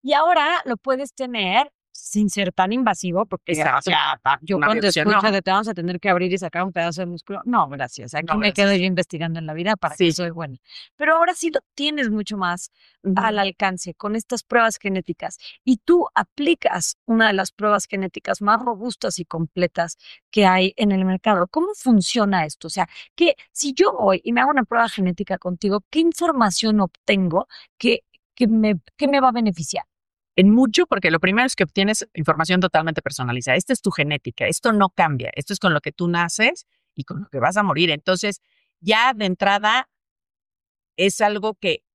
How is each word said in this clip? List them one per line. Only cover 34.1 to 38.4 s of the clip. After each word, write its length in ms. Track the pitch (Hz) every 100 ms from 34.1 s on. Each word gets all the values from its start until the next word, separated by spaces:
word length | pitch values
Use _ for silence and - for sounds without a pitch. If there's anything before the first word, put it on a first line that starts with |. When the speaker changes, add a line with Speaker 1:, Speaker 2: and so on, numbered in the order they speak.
| 143 - - -
Speaker 2:
esto 260 | 165 233
no 160 | 214 190
cambia, 420 | - 165 135 120
esto 180 | - -
es 60 | 196
con 160 | 185
lo 60 | 147
que 120 | 151
tú 160 | - 175
naces 580 | 170 170 - 226 359 - _ _
y 100 | -
con 180 | 135 143
lo 60 | 196
que 120 | 135
vas 160 | 127 190
a 40 |
morir. 260 | 202 147 170
Entonces, 500 | 151 - 185 208 196